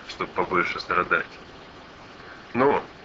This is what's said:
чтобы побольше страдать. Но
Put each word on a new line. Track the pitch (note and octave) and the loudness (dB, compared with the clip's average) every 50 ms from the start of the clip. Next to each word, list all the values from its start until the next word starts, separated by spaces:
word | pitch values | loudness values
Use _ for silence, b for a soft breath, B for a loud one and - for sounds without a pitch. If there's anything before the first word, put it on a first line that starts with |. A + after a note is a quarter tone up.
| - - | -6 -12
чтобы | - - F#2 F2 - | -6 -4 -4 -2 0
побольше | - F2+ F2 F#2 F2 F2 - - E2 | 0 2 4 4 4 4 4 0 -4
страдать. | - - F2 F2 F2+ - F2 E2 - - - - - - - - - - - - - - - - - - - - B B B B B - - | -2 2 2 2 4 4 2 2 2 -2 -8 -14 -16 -16 -16 -16 -16 -16 -16 -16 -18 -18 -18 -18 -18 -18 -16 -16 B B B B B -4 2
Но | A#2 C3 C#3+ A2+ F2 - - - - - | 6 6 8 6 6 2 -2 -10 -16 -14